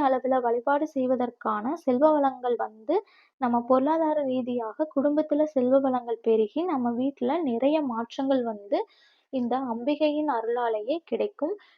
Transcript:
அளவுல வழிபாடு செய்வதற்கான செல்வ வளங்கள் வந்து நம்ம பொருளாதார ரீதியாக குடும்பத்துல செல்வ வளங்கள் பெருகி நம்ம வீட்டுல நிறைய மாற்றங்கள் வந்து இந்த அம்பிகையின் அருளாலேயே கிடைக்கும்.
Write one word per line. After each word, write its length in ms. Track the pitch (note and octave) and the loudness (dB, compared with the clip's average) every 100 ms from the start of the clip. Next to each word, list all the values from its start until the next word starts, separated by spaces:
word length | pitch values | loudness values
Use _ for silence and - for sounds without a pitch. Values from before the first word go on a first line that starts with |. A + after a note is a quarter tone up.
அளவுல 320 | C#4 C4 B3+ C4 | 2 2 0 0
வழிபாடு 460 | A#3+ A#3+ B3+ C#4+ D4+ | 2 0 0 0 0
செய்வதற்கான 840 | C#4 B3+ B3 A#3+ - A3 G#3+ A3+ E4 | -2 0 0 -2 -4 -4 -4 -4 -4
செல்வ 340 | - B3 D#4 | 0 4 4
வளங்கள் 440 | D4+ C#4 B3+ B3 A3+ | 4 2 -2 -4 -2
வந்து 400 | A3 A3 A3 F#4 G#4+ _ _ - | -4 -8 -2 -2 -2 _ _ -6
நம்ம 160 | B3 A#3+ | 0 0
பொருளாதார 580 | A#3+ B3+ C#4 D#4+ D#4+ D4+ | 4 2 4 2 2 0
ரீதியாக 640 | C4+ B3+ B3 A#3+ A3 G#3 D#4 | 0 -2 -2 -4 -4 -4 -4
குடும்பத்துல 560 | C#4 D4 D4 D4+ D4 | 0 2 2 0 0
செல்வ 340 | D4+ C4+ B3+ C4+ | 2 2 4 4
வளங்கள் 420 | C4+ B3+ A#3 A3+ | 2 -2 -4 -4
பெருகி 400 | A3+ A3+ G#3+ D4 | 2 2 2 0
நம்ம 280 | F4+ C#4 A#3+ | -2 0 -2
வீட்டுல 460 | A#3 C4+ C4+ B3 D#4+ | -2 -2 -2 -2 0
நிறைய 340 | D4 A#3 C4+ D#4 | -2 0 2 2
மாற்றங்கள் 600 | C#4 A3+ A3+ - C4+ C4+ | 0 -4 -6 -4 0 0
வந்து 360 | A#3 G#3 G3+ E4 A4 _ _ _ - | 0 -6 -4 -2 -4 _ _ _ -8
இந்த 260 | C4+ A#3+ B3+ | -4 -2 -2
அம்பிகையின் 680 | C4 A3+ A#3+ D4 D4+ D4 D4+ | -4 -4 -2 0 0 0 -2
அருளாலேயே 720 | A#3 A3+ A#3+ A#3+ G#3+ G#3+ E4 | -2 -2 -2 0 -2 -2 -4
கிடைக்கும். 500 | - - G#3 - D4+ G#4 - | -4 -4 -4 -4 -6 -6 -12